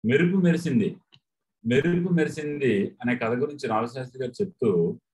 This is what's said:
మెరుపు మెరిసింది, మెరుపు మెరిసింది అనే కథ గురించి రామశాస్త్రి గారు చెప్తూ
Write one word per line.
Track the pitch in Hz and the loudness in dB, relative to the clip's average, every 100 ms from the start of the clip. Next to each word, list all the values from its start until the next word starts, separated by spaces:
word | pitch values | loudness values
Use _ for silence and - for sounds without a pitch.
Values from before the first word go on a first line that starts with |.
| 110 | 2
మెరుపు | 143 175 190 | 2 4 4
మెరిసింది, | 175 165 - 120 98 - _ _ _ _ _ _ 113 | 2 2 0 0 0 -4 _ _ _ _ _ _ 0
మెరుపు | 131 165 175 180 | 2 2 0 2
మెరిసింది | 170 147 151 147 147 131 98 101 - | 2 0 -4 -8 -2 0 2 0 -4
అనే | 120 120 | -4 -2
కథ | 113 | -2
గురించి | 123 147 143 117 | -2 -4 -4 -2
రామశాస్త్రి | 110 120 131 127 131 | -2 -2 -6 -12 -8
గారు | 127 - | -8 -8
చెప్తూ | 98 - 113 87 85 - _ | -16 -2 0 2 0 -4 _